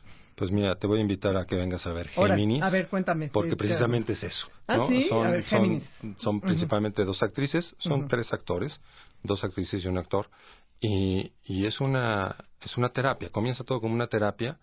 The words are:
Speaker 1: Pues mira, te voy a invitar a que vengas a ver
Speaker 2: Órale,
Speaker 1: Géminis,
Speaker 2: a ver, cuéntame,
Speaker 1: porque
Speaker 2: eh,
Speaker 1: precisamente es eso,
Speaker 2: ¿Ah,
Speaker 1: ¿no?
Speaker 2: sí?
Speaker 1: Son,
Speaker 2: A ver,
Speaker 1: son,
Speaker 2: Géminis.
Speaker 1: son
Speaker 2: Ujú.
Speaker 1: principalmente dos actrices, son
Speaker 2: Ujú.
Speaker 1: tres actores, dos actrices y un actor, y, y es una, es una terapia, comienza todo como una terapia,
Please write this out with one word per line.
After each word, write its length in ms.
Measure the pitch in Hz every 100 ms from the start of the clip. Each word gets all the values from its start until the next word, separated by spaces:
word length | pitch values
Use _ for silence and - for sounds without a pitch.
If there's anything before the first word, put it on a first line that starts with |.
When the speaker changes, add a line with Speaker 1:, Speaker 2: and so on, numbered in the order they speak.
| - - - -
Speaker 1:
Pues 160 | 95
mira, 240 | 104 101 90
te 100 | 101
voy 120 | 107
a 20 |
invitar 340 | 104 95 101 95
a 100 | 87
que 120 | 92
vengas 280 | 90 90 87
a 60 |
ver 180 | 85 - -
Speaker 2:
Órale, 260 | 196 135
Speaker 1:
Géminis, 220 | 104 131
Speaker 2:
a 60 | 185
ver, 180 | 185 180
cuéntame, 400 | 190 185 160 156
Speaker 1:
porque 280 | 208 170 -
Speaker 2:
eh, 20 |
Speaker 1:
precisamente 560 | - - 117 120 110
es 100 | 101
eso, 240 | - - - - -
Speaker 2:
¿Ah, 100 | 233
Speaker 1:
¿no? 100 | 254
Speaker 2:
sí? 160 | 254 320
Speaker 1:
Son, 180 | 302 226
Speaker 2:
A 40 |
ver, 120 | 180 -
Speaker 1:
son, 0 |
Speaker 2:
Géminis. 340 | 214 196 156 - - 110 98
Speaker 1:
son 180 | 110 104
Speaker 2:
Ujú. 80 | 95
Speaker 1:
principalmente 560 | 82 85 104 107 101
dos 180 | 95 98
actrices, 540 | 110 - 139 165 - -
son 200 | 175 143
Speaker 2:
Ujú. 80 | 147
Speaker 1:
tres 240 | 120 113
actores, 480 | - - 87 135 - - - - -
dos 220 | - 98
actrices 400 | 107 - 87 101
y 40 | 92
un 80 | 92
actor, 320 | 87 98 - - - - _ -
y, 540 | 110 98 95 92 - _
y 220 | - 95 104
es 160 | -
una, 560 | 135 131 117 104 95 - - -
es 160 | - -
una 100 | 123
terapia, 400 | - 135 120 92
comienza 340 | 107 120 123 117
todo 160 | 127
como 120 | 113
una 140 | 117 120
terapia, 500 | 110 104 - 117 165